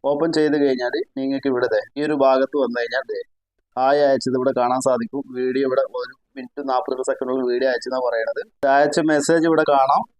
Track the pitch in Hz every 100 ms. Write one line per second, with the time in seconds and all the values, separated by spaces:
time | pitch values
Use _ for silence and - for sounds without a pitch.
0 | 139 143 165 156 151 147 139 127 123 143
1 | - - 135 135 135 127 123 107 104 139
2 | 147 147 135 131 135 147 123 120 117 123
3 | 135 98 - _ _ _ _ - 131 147
4 | 143 135 131 127 127 123 123 127 135 123
5 | 117 139 139 127 127 131 135 131 131 123
6 | 123 - _ 139 123 - 139 127 127 127
7 | 131 131 127 131 123 123 131 120 127 127
8 | 123 117 113 139 - _ 139 139 147 147
9 | 160 151 147 165 165 156 151 139 135 160
10 | - _